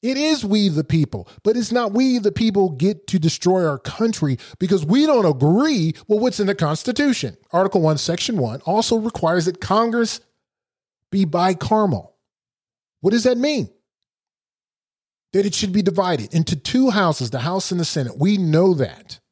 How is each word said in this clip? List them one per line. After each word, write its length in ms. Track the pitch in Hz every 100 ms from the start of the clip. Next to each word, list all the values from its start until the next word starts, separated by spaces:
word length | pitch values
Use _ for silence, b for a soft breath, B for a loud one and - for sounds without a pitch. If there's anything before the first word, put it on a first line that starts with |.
It 120 | 233 262
is 300 | 302 302 220
we 240 | 208 202
the 140 | 156
people, 440 | 156 165 147 98 87 B
but 140 | - 233
it's 140 | 220
not 200 | 240 233
we 280 | 208 262 247
the 120 | 208
people 380 | 202 226 202 190
get 380 | 135 180 214 -
to 100 | 185
destroy 500 | 160 - 175 185 170
our 120 | 135
country 580 | - - 226 220 147 127 B B
because 260 | 180 190 151
we 220 | 240 311
don't 180 | 262 185
agree 720 | 135 143 190 302 262 160 151 B
with 140 | 208
what's 180 | 247 -
in 60 | 202
the 80 |
Constitution. 840 | 202 156 156 - 240 285 247 127 - _
Article 300 | 170 196 196
one, 160 | 156 151
Section 400 | - 170 - 214
one 240 | 120 107
also 360 | - 202 220 226
requires 480 | 220 - 160 175 165
that 140 | 175
Congress 600 | - 202 233 233 226 - _ _ _ _ _ _ _ _ _
be 140 | 196 190
bicameral. 840 | 170 185 185 - 214 202 110 - _ _ _ _ _ _ _ _ _
What 100 | 175
does 120 | 233
that 160 | 233 240
mean? 320 | 277 294 151 _ _ _ _ _ _ _ _ _ _ _ _ _ _ _ _
That 120 | 185 202
it 80 |
should 200 | - 208
be 80 | 185
divided 520 | 190 175 180 170 104
into 220 | 165 165 156
two 340 | - 254 262
houses, 420 | 208 180 147 120
the 80 | 123
House 300 | 127 190 -
and 100 | 180
the 60 | 165
Senate. 320 | 160 127 -
We 200 | 175 208
know 360 | 175 156 190 165
that. 440 | 110 71 - - _